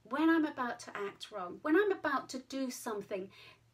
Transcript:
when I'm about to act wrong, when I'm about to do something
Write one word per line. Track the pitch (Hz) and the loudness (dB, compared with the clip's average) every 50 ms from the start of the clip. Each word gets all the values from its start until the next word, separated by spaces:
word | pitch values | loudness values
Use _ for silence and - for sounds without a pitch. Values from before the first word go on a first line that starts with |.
| - | -10
when | - 247 285 320 330 | -4 0 4 6 6
I'm | 330 330 302 | 6 6 4
about | 294 285 277 247 240 - - | 2 0 -4 -4 -4 -4 -8
to | - - - | -10 -10 -8
act | 202 202 - - - - - | -6 -6 -6 -8 -10 -14 -12
wrong, | 214 202 180 180 - - | -10 -8 -8 -8 -8 -4
when | - 302 311 | 0 4 6
I'm | 381 427 403 | 6 6 4
about | 370 320 - 302 269 262 - - | 2 0 0 -2 -2 -2 -4 -6
to | - 254 | -10 -10
do | - - 269 269 262 247 | -10 -8 -6 -4 -4 -4
something | - - - 240 214 202 196 - 214 190 190 202 - - - - - _ _ _ | -6 -8 -8 -8 -8 -8 -6 -6 -6 -8 -8 -10 -14 -20 -20 -20 -20 _ _ _